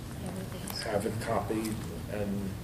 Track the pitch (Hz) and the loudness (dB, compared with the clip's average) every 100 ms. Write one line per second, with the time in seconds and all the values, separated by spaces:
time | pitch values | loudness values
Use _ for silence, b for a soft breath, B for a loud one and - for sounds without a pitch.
0 | - - - 190 - - - - - - | -6 -4 -4 -4 -4 -4 -2 -2 2 2
1 | 110 107 117 104 - 110 110 107 - - | 2 0 2 2 4 2 2 0 -2 -4
2 | - 104 101 98 98 - | -2 0 2 0 0 -2